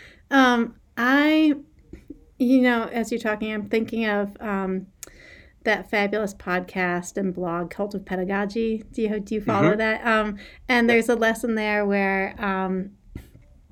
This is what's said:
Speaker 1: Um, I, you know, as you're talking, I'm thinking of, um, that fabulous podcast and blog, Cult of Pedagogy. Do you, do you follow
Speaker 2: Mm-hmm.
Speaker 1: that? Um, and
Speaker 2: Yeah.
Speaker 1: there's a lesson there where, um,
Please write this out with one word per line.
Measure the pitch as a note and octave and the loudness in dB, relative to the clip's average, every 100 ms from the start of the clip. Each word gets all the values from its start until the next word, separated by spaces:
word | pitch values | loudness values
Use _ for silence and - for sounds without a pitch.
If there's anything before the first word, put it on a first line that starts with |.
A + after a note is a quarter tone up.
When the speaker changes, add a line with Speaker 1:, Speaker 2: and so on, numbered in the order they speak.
| - - - | -20 -18 0
Speaker 1:
Um, | C#4 B3+ A#3+ A#3 - _ - | 4 4 4 0 -6 _ -4
I, | A#3+ C#4 D4+ D#4 D#4 C#4+ - _ - - - - _ - | 2 4 4 4 4 0 -6 _ -20 -20 -20 -20 _ -2
you | B3 C4 | 4 4
know, | B3 A#3 A3 | 4 2 -2
as | A#3 A3+ | -4 -4
you're | A#3 | -4
talking, | A3 G#3+ G#3+ | -2 -4 -4
I'm | G#3+ G3+ | -6 -2
thinking | A3+ A3 A3+ A3 | -2 -2 -2 0
of, | G#3 G3+ - | 0 -2 -6
um, | A3 G3 F#3+ F#3+ F#3 - - - - - - _ | -6 -4 -2 -4 -8 -18 -20 -20 -20 -20 -20 _
that | A3 G#3 F3+ | -2 -2 -2
fabulous | G#3+ G3+ G#3 G3+ | -2 0 -2 -4
podcast | - F#3 F3+ F3+ F#3+ F3+ F3 F3+ - | -6 -4 -4 -4 -4 -2 -2 -4 -4
and | G3 | -4
blog, | F3+ F3+ E3+ E3+ | -4 -4 -4 -6
Cult | - G#3 G3+ | -6 -6 -6
of | - | -6
Pedagogy. | F#3 F#3 G3 G3+ A3+ A3+ A3 - | -6 -2 -2 -2 -2 -2 -4 -6
Do | - | -4
you, | G#3+ G#3+ | -2 -2
do | G#3 A3 | -4 -4
you | |
follow | G#3 G3+ G#3 | 0 2 4
Speaker 2:
Mm-hmm. | G#3+ | 2
Speaker 1:
that? | A3 A3 A#3+ | 0 0 0
Um, | A3 G#3+ G3+ - - - | 0 0 -6 -14 -14 0
and | B3 A#3 | 2 6
Speaker 2:
Yeah. | |
Speaker 1:
there's | A#3 A3+ | 4 4
a | A#3 | 2
lesson | A3+ A3 A#3+ A3 | 2 0 -2 -2
there | G#3+ G#3 G3+ | 0 0 2
where, | G3+ G3 F#3+ F#3+ - | 2 2 0 -2 -4
um, | G3+ F#3+ F#3+ F#3 G3+ - - - - - - - _ | -4 -2 -2 -2 -6 -14 -18 -18 -18 -20 -20 -20 _